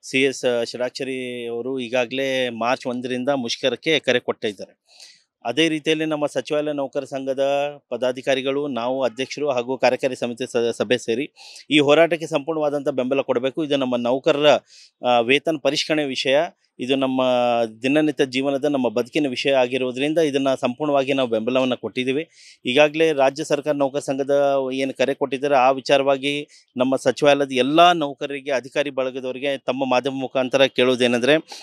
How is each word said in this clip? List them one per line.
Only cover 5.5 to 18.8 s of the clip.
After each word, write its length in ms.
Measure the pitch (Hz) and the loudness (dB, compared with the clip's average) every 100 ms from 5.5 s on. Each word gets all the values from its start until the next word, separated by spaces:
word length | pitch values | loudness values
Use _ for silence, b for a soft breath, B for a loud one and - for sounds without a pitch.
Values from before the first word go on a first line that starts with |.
| 123 160 | 0 0
ರೀತಿಯಲ್ಲಿ 360 | 156 147 156 156 | 0 -2 -2 -2
ನಮ್ಮ 200 | 151 147 | -2 -2
ಸಚಿವಾಲಯ 480 | 139 123 151 151 | -4 -4 -4 -2
ನೌಕರ 300 | 147 135 147 | -4 -4 -6
ಸಂಘದ 360 | 135 139 135 131 139 143 143 147 _ | -6 -8 -4 -2 0 0 -2 -8 _
ಪದಾಧಿಕಾರಿಗಳು, 800 | 120 127 127 139 135 131 139 147 | -2 -2 -2 -2 -2 0 -2 -4
ನಾವು 360 | 120 120 131 | -4 -2 0
ಅಧ್ಯಕ್ಷರು 480 | 127 113 131 - 147 | -2 -2 -8 -4 -2
ಹಾಗೂ 260 | 127 120 131 | -2 -2 0
ಕಾರ್ಯಕಾರಿ 380 | 127 123 139 127 | 2 2 -2 -4
ಸಮಿತಿ 360 | 120 117 127 | -6 -6 -4
ಸ-, 240 | 123 117 113 | 0 -2 -2
ಸಭೆ 200 | 107 123 | 0 0
ಸೇರಿ 340 | - 113 151 B B B B | 0 -4 -4 B B B B
ಈ 80 | 147 | 2
ಹೋರಾಟಕ್ಕೆ 480 | 143 147 165 165 156 | 6 6 6 2 -2
ಸಂಪೂರ್ಣವಾದಂಥ 600 | 156 139 160 151 143 139 | -4 -2 -2 -2 -2 -2
ಬೆಂಬಲ 320 | 131 127 135 | -2 0 -2
ಕೊಡಬೇಕು. 420 | 131 - 131 127 | 0 0 0 -4
ಇದು 140 | 151 139 | -2 0
ನಮ್ಮ 180 | 127 120 | 0 -2
ನೌಕರರ, 500 | 120 131 170 143 147 120 B B B _ 123 | 0 0 2 4 6 4 B B B _ 2
ಆ, 120 | 120 | 2
ವೇತನ 360 | 117 143 170 156 | 4 2 2 -2
ಪರಿಷ್ಕರಣೆ 440 | 139 151 - 156 147 | -2 -2 -2 -2 -2
ವಿಷಯ, 320 | 127 139 135 170 _ _ _ | -2 2 2 0 _ _ _
ಇದು 160 | 123 135 | -2 0
ನಮ್ಮ 260 | 131 131 127 123 120 117 113 110 | 0 0 0 2 2 0 -2 -4
ದಿನನಿತ್ಯ 440 | 127 147 156 143 139 | 0 2 2 0 -2
ಜೀವನದ, 400 | 127 139 139 147 | 0 -2 0 0
ನಮ್ಮ 240 | 143 | 0